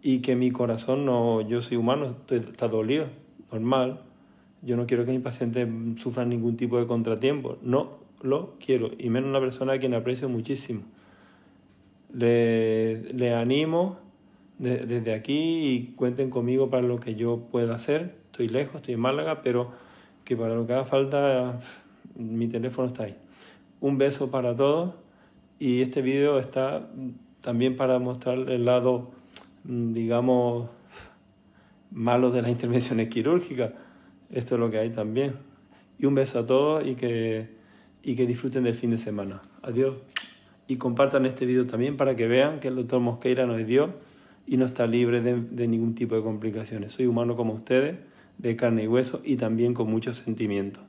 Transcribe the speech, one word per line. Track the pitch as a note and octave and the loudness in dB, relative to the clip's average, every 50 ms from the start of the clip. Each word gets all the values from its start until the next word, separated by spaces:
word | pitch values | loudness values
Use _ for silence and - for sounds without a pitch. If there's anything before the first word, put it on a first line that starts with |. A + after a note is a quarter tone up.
y | - D3 C3 B2 | 2 2 2 2
que | - - B2 | 2 0 2
mi | B2 B2+ B2+ | 2 2 0
corazón | B2 - B2 A#2+ A2+ A2+ - - C3 C#3 C#3+ | 2 0 0 0 0 -2 -2 -2 -2 0 2
no, | C3+ B2 A#2+ A#2 A#2 A2+ A2 | 2 2 2 2 2 2 2
yo | G#2+ G#2+ A#2+ A#2+ | 0 0 -2 -2
soy | A#2 - B2 | -2 -2 -2
humano, | A#2 A#2 B2 C3 C#3+ D3 B2+ B2 B2 | 0 2 2 2 0 0 -4 -6 -10
estoy, | - - C3+ A#2+ | -4 -2 -2 -2
está | A2+ - - - B2 | -2 -4 -6 -4 -2
dolido, | A2+ A2 A2 G#2+ A2 C#3 D#3+ D#3 C#3 - - - - _ - - _ - | 0 0 0 0 2 0 0 0 -4 -10 -18 -20 -20 _ -20 -18 _ -8
normal. | A2 A2 B2 C3+ C3+ B2+ C3 C3 - - - - _ - _ - - _ _ _ _ | -4 0 2 2 2 2 0 -2 -8 -14 -20 -20 _ -20 _ -20 -20 _ _ _ _
Yo | - B2+ A#2+ | -6 -2 -2
no | A#2+ A#2+ | -2 0
quiero | A#2 B2+ A#2+ A#2+ | 0 2 0 2
que | B2 | 0
mis | C3 B2+ | 0 -2
pacientes | B2 B2+ A#2+ B2 C3 A#2 A2+ B2 B2 A#2 A2+ A2+ A#2 A#2 A2+ | -2 -4 -4 -4 -4 -2 0 -2 -2 -2 -4 -4 -4 -6 -6
sufran | A2+ - B2+ A#2+ B2+ A#2+ | -4 -6 -6 -4 -2 -2
ningún | A#2+ A#2+ A#2 A2+ A#2+ A2+ | -2 -2 0 0 -2 -2
tipo | A#2 B2 A#2 A#2+ | 0 -2 0 2
de | B2 A#2+ | 0 0
contratiempo. | A#2 A#2+ A#2 A2+ A#2 A2+ G#2 B2 C3+ D3+ C#3+ B2+ - - - | 2 0 0 0 0 -2 0 2 0 0 0 -4 -8 -8 -6
No | - B2 B2 C#3 - - - - - - _ _ | -4 -2 0 0 -2 -4 -10 -20 -20 -20 _ _
lo | - C3 C3+ D#3 F3 - - - | -2 0 0 0 -2 -6 -14 -16
quiero, | - - C3 B2 A#2 A2 - | -2 0 0 0 0 -4 -6
y | - B2+ A#2+ | -6 -2 -2
menos | A2+ B2+ C3 C#3 | 0 0 0 0
una | C3+ C#3 | 0 0
persona | C3 B2+ B2 B2+ C3 C3 C3+ | 0 -2 -2 -4 -2 -2 0
a | C3+ | 0
quien | C3 B2+ A#2+ | 0 0 -2
aprecio | A2+ A2+ B2 B2+ B2+ C#3+ | 0 -2 -2 -4 -2 -4
muchísimo. | C3 B2 A2+ G#2+ - C#3 C3+ - - A#2 G#2 F#2 - - _ - - - _ - - _ _ _ _ _ _ _ _ _ _ _ _ _ _ _ _ - | -4 -4 -4 -4 -4 -6 -6 -6 -8 -8 -8 -10 -14 -20 _ -20 -20 -20 _ -20 -20 _ _ _ _ _ _ _ _ _ _ _ _ _ _ _ _ -4
Le, | B2 A#2 A#2 A#2 A#2 A#2 A#2 A2+ A2+ A2+ A2 A2 A2 A2 A2+ A2 A2+ A2+ - B2+ | 2 2 4 4 6 4 4 4 2 2 2 2 2 2 0 -2 -4 -8 -8 -4
le | B2+ B2 A#2+ A#2 | -2 0 2 2
animo | A#2 A#2 B2 C3 D3 D#3 D#3+ E3 E3+ F3+ F#3+ F#3 - - - _ _ _ - _ _ _ - _ | 0 2 2 2 2 2 2 2 0 0 0 -2 -10 -18 -20 _ _ _ -20 _ _ _ -20 _
de, | - - B2 B2 - B2 | -6 -2 -2 -2 -2 -2
desde | A2+ A#2+ A#2+ A2 A#2 A2 | -2 -4 -2 0 -2 -2
aquí | G#2+ A2 - C#3 D3+ D#3+ E3 E3 E3 D#3 C#3 | -4 -2 -2 -2 0 0 0 0 0 0 0
y | B2+ B2 A#2+ - - | 0 0 -2 -6 -4
cuenten | - C3 B2 B2 C3 C3+ B2+ | -2 -2 -2 0 0 -2 -2
conmigo | B2+ B2+ A#2+ A#2+ B2+ C3 C3+ A#2+ | -2 -2 0 2 2 2 2 2
para | B2+ B2+ B2+ | 2 2 2
lo | B2 A#2+ A2+ | 2 0 -2
que | - - A2 | -4 -6 -4
yo | G#2+ A#2 A#2 A#2 A#2 A#2 - | -2 0 -2 -2 -2 -4 -4
pueda | - B2 A#2 A2+ A2+ | 0 0 0 0 -2
hacer. | A2+ - - D3 D#3 E3+ F3+ - - - | -4 -2 -2 0 0 -2 -6 -12 -16 -20
Estoy | _ - - - - | _ -4 -4 -2 0
lejos, | A2+ C3 C#3+ C#3 - | 0 -2 -2 -2 -8
estoy | D3+ - - B2 | -12 -8 -6 -4
en | A2+ | -2
Málaga, | A#2+ B2+ C3+ D3 D#3 D#3+ D#3 D3+ | 0 0 0 0 -2 -4 -4 -2
pero | - C3 A#2+ B2 B2 B2 - - - - - - - - _ _ _ | -2 0 0 0 0 -2 -8 -18 -20 -20 -20 -20 -20 -20 _ _ _
que | - B2+ | -6 -4
para | A2+ A#2 A2+ A2+ | -2 -2 -2 -2
lo | A#2 A#2 | -2 -2
que | A#2 A#2+ | 0 0
haga | C3 C3 | -2 0
falta, | C3 - C3+ C#3 C3+ C#3+ C#3+ C#3+ C#3 C3+ B2+ B2+ B2 B2 A#2+ B2 - - - - - - _ _ - - | 2 2 2 2 2 2 2 2 2 2 2 0 -2 -4 -8 -12 -14 -20 -20 -20 -20 -20 _ _ -20 -14
mi | - A#2 A2 A2+ A2+ A#2 A#2 | -10 -8 -6 -2 -2 -2 -2
teléfono | A#2 A#2 A#2 B2+ B2 - B2+ B2+ | -2 -2 -4 -4 -2 -2 -4 -4
está | B2 - A2+ | -4 -6 -8
ahí. | G2+ G2 - - - - - - - - - - _ _ _ | -10 -10 -16 -20 -20 -20 -20 -20 -20 -20 -20 -20 _ _ _
Un | - C#3 C#3 | -2 0 2
beso | C3 C#3 C#3+ C#3 - C#3 B2+ | 4 2 2 2 0 -4 -2
para | C3 C3+ B2+ D3+ B2 | -2 0 0 0 2
todos. | A#2+ C3+ C#3+ D3 E3 F3 F#3 F3+ - - _ _ _ - _ _ - _ _ _ _ | 4 4 4 4 2 0 -2 -6 -10 -20 _ _ _ -20 _ _ -20 _ _ _ _
Y | D3 B2+ B2 B2 | 0 0 2 2
este | C3 B2+ - D3 | 2 0 0 -2
video | B2+ B2+ C3+ C#3 C#3+ D3 C#3+ C3+ | 0 0 2 4 4 4 4 2
está, | B2 - - C3 C3 C3+ D3+ D3+ - - - | 0 0 -2 -2 -2 0 -2 -4 -8 -10 -12
mm, | C3+ C3 B2+ A#2+ - - - _ _ | -10 -10 -10 -10 -12 -20 -20 _ _
también | - B2+ A#2 A#2 B2 C3 B2+ | -8 -4 0 2 2 2 2
para | B2+ C3+ B2+ B2+ B2 | 2 2 2 2 2
mostrar | B2 B2+ B2+ B2 - B2+ B2+ B2+ C3 C3 | 2 -2 -4 -4 -2 -2 -2 -2 -2 -2
el | B2+ A#2+ A#2+ | 0 2 4
lado, | A#2+ B2 B2 A#2+ B2+ B2+ A#2+ B2 - - - - - - - - - - - - | 4 4 6 4 4 2 2 -2 -8 -18 -20 -20 -18 -16 -16 -16 -16 -20 -20 -10
mm, | - B2 A#2+ A#2 A#2 A2+ | -6 -4 -2 -2 -2 -2
digamos, | A#2 A2+ A2+ A#2 A#2+ A#2+ B2+ B2+ B2 B2 A#2+ A#2+ A#2+ A#2+ A#2 - - - - - - - - - _ _ _ _ _ _ _ _ _ _ _ _ _ _ _ | -2 0 2 2 2 4 4 4 4 4 2 0 -2 -6 -8 -14 -20 -20 -20 -20 -20 -20 -20 -20 _ _ _ _ _ _ _ _ _ _ _ _ _ _ _
malo | - - A2+ A#2+ A#2+ B2 B2+ B2+ | -8 -4 0 2 4 6 4 4
de | A#2+ B2 | 4 2
las | A2+ A#2+ | 2 2
intervenciones | B2 A#2+ B2+ A#2+ A#2+ B2 A#2+ - B2 A2+ A2+ A2+ | 0 0 0 2 2 2 2 2 0 0 0 0
quirúrgicas. | - A#2 A2 C#3 E3+ F3+ F3 - C#3 B2+ A#2 - - - - - - - - - - - _ _ | 0 0 2 4 2 2 2 -2 -2 -2 -2 -2 -4 -12 -20 -20 -20 -20 -20 -20 -20 -20 _ _
Esto | - B2+ A#2 - B2+ | -6 -6 -2 0 0
es | A#2+ | 2
lo | A#2 A2+ | 2 2
que | A2 G#2+ | 0 0
hay | A2 A#2 | -2 -2
también. | A2+ A2+ G#2+ G#2+ A2 B2+ C#3 C#3 C3+ - - - - - - _ - - _ _ _ | -2 -4 -4 -2 0 0 0 -2 -4 -8 -14 -20 -20 -20 -20 _ -20 -20 _ _ _
Y | - C#3 | 0 2
un | C#3 C#3+ | 2 4
beso | C3+ C3+ C3+ - B2 | 4 2 2 0 -2
a | A#2 | 2
todos | A#2+ B2+ C3+ C#3+ D3+ D#3 D#3 D3 | 4 4 4 4 4 2 0 0
y | C#3 B2+ | -2 -4
que, | A#2+ B2+ A#2+ A#2 A#2 A2+ A2+ A2 A2 A2+ A2+ - - - - - - - - _ _ - | -2 -2 -2 0 0 0 0 0 -2 -4 -8 -14 -20 -20 -20 -20 -20 -20 -20 _ _ -6
y | C3+ B2 | -4 0
que | A#2+ B2+ | 0 2
disfruten | A#2+ A#2+ A#2+ - C3 B2 C3+ B2+ | 0 0 -2 -4 -2 -2 0 0
del | A#2+ A2+ | 0 0
fin | A#2 - A#2 | 0 0 0
de | A#2 | 0
semana. | A2+ - A2 G#2 G#2 G2 G2 F#2+ G2 - - - - | 0 -2 -6 -6 -6 -6 -8 -10 -12 -16 -20 -20 -14
Adiós. | - C3 A#2 A#2+ C3 C3+ C3 - - - - - - - - - _ _ - _ _ | -10 -4 0 0 0 0 0 -4 -14 -12 -12 -12 -12 -12 -20 -20 _ _ -20 _ _
Y | - C3 | -6 -6
compartan | A#2+ B2 B2+ A#2 B2 C#3 C3+ C#3 C#3 C3 | -2 -2 -2 2 4 2 4 4 2 2
este | B2+ B2+ - C3 | 2 0 -2 -2
video | B2 B2+ B2+ B2 | 2 2 2 2
también | A#2+ A2+ A2+ B2 C#3 D3 | 0 0 -2 -2 -2 0
para | C3+ C#3 C3+ B2+ | 0 0 0 2
que | A#2 A2+ | 2 2
vean | A#2 A#2+ C3 C#3 D3 D#3 D3 | 4 4 4 4 2 0 -4
que | - | -4
el | C3+ B2+ | -4 -4
doctor | B2+ A#2+ A#2 B2+ B2+ | -4 -4 0 0 2
Mosqueira | B2 A#2+ A#2 A#2+ - B2+ B2+ B2+ B2+ | 2 2 -2 0 0 0 2 2 2
no | B2 A#2+ | 0 0
es | A2+ A2 | -2 -2
Dios | G#2+ B2 C3+ D3 - F#3 - - - - - - - - _ _ | 2 4 4 4 2 -2 -12 -18 -20 -20 -20 -20 -20 -20 _ _
y | - - | 0 2
no | B2+ C3 | 2 2
está | B2 B2+ - A#2+ | 2 2 0 0
libre | A#2 A2+ A#2+ B2 A#2 A#2+ A#2+ | 2 4 4 4 4 2 2
de, | A#2 B2 B2 A#2+ | 2 2 0 0
de | A#2 - - B2 A#2+ | -2 -6 -4 -2 0
ningún | A#2 A2+ A2+ A#2 A#2 A2+ | 0 2 2 0 0 0
tipo | - B2 A2 A2+ | -2 -2 0 0
de | A2 G#2+ | 0 0
complicaciones. | A2+ G#2+ G#2 G#2+ A2 G2+ A2 G#2+ - A2+ G#2 G#2 G#2 | -2 -4 -4 -4 -4 -4 -6 -8 -8 -8 -8 -8 -10
Soy | - - B2+ | -2 0 2
humano | B2 A#2 A#2 A#2+ A#2 A#2+ | 2 2 2 0 0 0
como | A#2 A#2+ A2+ A2+ | 0 -2 -2 -2
ustedes, | A2 - - B2+ B2+ C#3 D3+ F3+ F#3 - - _ - - - _ | -4 -2 2 4 4 4 2 -2 -8 -14 -20 _ -20 -20 -20 _
de | - - A#2+ A2+ | -6 -2 -2 0
carne | A#2 B2+ A#2+ A2+ A2+ G#2+ | 2 2 2 2 2 2
y | |
hueso | A2 A#2 B2 B2+ B2+ - - - | 4 4 2 2 2 -4 -8 -2
y | - C3+ | -2 0
también | B2 B2 A2 A2+ A2+ A#2+ A#2+ A#2+ | 0 2 0 2 2 2 2 2
con | A#2+ A2+ G#2+ | 0 0 0
mucho | A2 A2+ A2 B2+ | 0 -2 -2 -4
sentimiento. | A#2+ - - - A2 - A2+ G#2 G2+ G2+ G2 G2+ G2 - - | -8 -6 -6 -8 -4 -4 -2 -2 -2 -2 -2 -4 -8 -14 -20